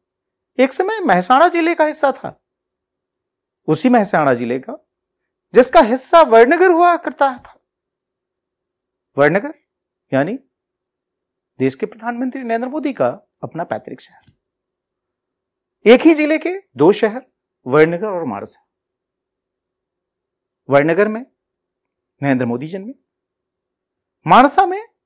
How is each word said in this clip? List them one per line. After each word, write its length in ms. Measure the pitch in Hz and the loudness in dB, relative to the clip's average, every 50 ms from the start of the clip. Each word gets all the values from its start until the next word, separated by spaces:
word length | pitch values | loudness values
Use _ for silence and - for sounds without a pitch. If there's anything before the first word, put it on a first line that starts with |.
| _ _ _ _ _ _ _ _ _ _ - - | _ _ _ _ _ _ _ _ _ _ -2 -2
एक 140 | 254 262 - | -2 -2 -2
समय 260 | - 370 392 453 440 | -4 -4 -4 -4 -4
महसाणा 460 | 359 247 180 180 180 - 254 277 330 359 | -2 0 0 0 0 0 2 2 2 2
जिले 260 | 339 339 320 339 339 | 0 0 -2 -2 -2
का 100 | 339 311 | -2 -2
हिस्सा 260 | 302 294 - - 269 254 | -4 -2 -2 -2 -2 -2
था, 260 | - - - - _ _ _ _ _ _ _ _ _ _ _ _ _ _ _ _ _ _ _ _ _ _ _ _ _ - | -4 -12 -18 -18 _ _ _ _ _ _ _ _ _ _ _ _ _ _ _ _ _ _ _ _ _ _ _ _ _ -4
उसी 220 | - 156 156 - 254 | -4 -4 0 0 0
महसाणा 440 | 247 233 202 190 - 165 151 139 127 | 2 2 0 0 0 0 2 0 0
जिले 260 | 117 123 117 123 131 | -2 -2 -6 -6 -8
का 180 | - - 277 - _ _ _ _ _ _ _ _ _ _ _ _ _ _ - | -8 -12 -18 -18 _ _ _ _ _ _ _ _ _ _ _ _ _ _ 2
जिसका 280 | 220 254 - - 339 269 | 2 2 4 4 4 4
हिस्सा 380 | 208 247 254 - - - 339 311 | 2 0 -4 -2 2 4 4 4
वड़नगर 480 | 254 220 226 240 254 339 330 370 381 | 6 6 6 6 6 4 2 2 2
हुआ 240 | 339 320 349 349 339 | 2 2 2 2 0
करता 320 | 311 - 311 - - 285 269 254 | -2 -6 -8 -4 -2 -2 -2 -4
था। 220 | 247 - - _ _ _ _ _ _ _ _ _ _ _ _ _ _ _ _ _ _ _ _ _ _ _ _ _ _ _ _ _ _ _ _ - | -8 -20 -20 _ _ _ _ _ _ _ _ _ _ _ _ _ _ _ _ _ _ _ _ _ _ _ _ _ _ _ _ _ _ _ _ 0
वड़नगर 360 | 143 143 151 170 202 240 294 - _ _ _ _ _ _ _ _ _ _ - | 0 2 2 2 -2 -6 -6 -14 _ _ _ _ _ _ _ _ _ _ -4
यानी 260 | 131 131 143 180 240 269 _ _ _ _ _ _ _ _ _ _ _ _ _ _ _ _ _ _ _ _ _ _ _ - | -4 -2 -2 -4 -6 -12 _ _ _ _ _ _ _ _ _ _ _ _ _ _ _ _ _ _ _ _ _ _ _ -4
देश 160 | 127 135 131 | -4 -4 -4
के 100 | - 214 | -4 -10
प्रधानमंत्री 560 | 208 - 220 226 240 240 233 262 254 247 269 254 | -10 -10 -12 -10 -10 -8 -8 -8 -8 -8 -10 -8
नरेंद्र 240 | 233 226 233 247 254 | -6 -6 -6 -6 -8
मोदी 240 | 277 311 262 277 233 | -10 -8 -8 -8 -4
का 140 | - 131 120 - - _ _ _ - - | -2 -2 -4 -4 -6 _ _ _ -18 -16
अपना 200 | 120 - 160 175 | -14 -12 -12 -10
पैतृक 360 | - 110 107 - - 123 - | -8 -10 -12 -12 -14 -18 -18
शहर। 300 | - - _ _ _ _ _ _ _ _ _ _ _ _ _ _ _ _ _ _ _ _ _ _ _ _ _ _ _ _ _ _ _ _ _ _ - | -20 -20 _ _ _ _ _ _ _ _ _ _ _ _ _ _ _ _ _ _ _ _ _ _ _ _ _ _ _ _ _ _ _ _ _ _ 4
एक 160 | 202 247 247 | 4 6 6
ही 120 | - 330 320 | 6 4 4
जिले 220 | 294 302 294 311 | 2 0 -2 -2
के 160 | 302 - 330 370 392 _ _ - | -2 -4 -6 -8 -10 _ _ -2
दो 140 | 123 147 180 | 2 2 2
शहर, 300 | 202 - 233 208 208 262 - _ _ _ _ _ _ _ - | 4 2 -2 -4 -4 -6 -16 _ _ _ _ _ _ _ -6
वड़नगर 420 | 127 131 151 156 165 170 170 214 | 0 2 4 4 2 0 -6 -8
और 180 | 214 190 175 165 | -8 -8 -8 -8
माणसा। 400 | 127 101 101 107 - - _ _ _ _ _ _ _ _ _ _ _ _ _ _ _ _ _ _ _ _ _ _ _ _ _ _ _ _ _ _ _ _ _ _ _ _ _ _ _ _ _ _ - | -8 -8 -10 -12 -14 -18 _ _ _ _ _ _ _ _ _ _ _ _ _ _ _ _ _ _ _ _ _ _ _ _ _ _ _ _ _ _ _ _ _ _ _ _ _ _ _ _ _ _ 0
वड़नगर 380 | 135 139 147 160 165 185 208 | 0 2 2 2 0 0 0
में 140 | 214 214 226 262 _ _ _ _ _ _ _ _ _ _ _ _ _ _ _ _ _ _ - | -2 -2 -10 -12 _ _ _ _ _ _ _ _ _ _ _ _ _ _ _ _ _ _ -8
नरेंद्र 240 | 139 139 131 123 127 | -4 -4 -2 -2 -2
मोदी 220 | 117 117 120 143 | -4 -6 -8 -8
जन्मे, 260 | 160 185 190 196 233 277 _ _ _ _ _ _ _ _ _ _ _ _ _ _ _ _ _ _ _ _ _ _ _ _ _ - | -10 -12 -12 -14 -14 -20 _ _ _ _ _ _ _ _ _ _ _ _ _ _ _ _ _ _ _ _ _ _ _ _ _ 0
माणसा 400 | 151 180 226 262 285 - 370 392 | 4 4 4 4 4 2 0 0
में 160 | 349 370 415 453 - _ _ _ | 0 -2 -8 -10 -14 _ _ _